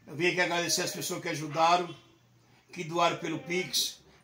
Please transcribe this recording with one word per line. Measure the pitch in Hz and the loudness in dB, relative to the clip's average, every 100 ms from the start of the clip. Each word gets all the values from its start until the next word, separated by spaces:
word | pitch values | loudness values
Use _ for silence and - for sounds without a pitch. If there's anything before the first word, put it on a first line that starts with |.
| - | -14
Eu | 151 | 0
vim | 175 | 2
aqui | 170 | 4
agradecer | 175 170 165 175 | 2 2 0 0
as | 175 | -2
pessoas | 170 143 175 | -4 -6 -6
que | 170 | -4
ajudaram, | 147 156 151 165 175 170 139 - _ _ _ _ _ _ | -6 -4 2 4 4 2 -8 -20 _ _ _ _ _ _
que | 175 | -10
doaram | 160 170 170 156 | -4 2 2 2
pelo | 165 151 | -4 -6
Pix, | 165 180 151 - - - _ - | -4 -4 0 -2 -2 -6 _ -20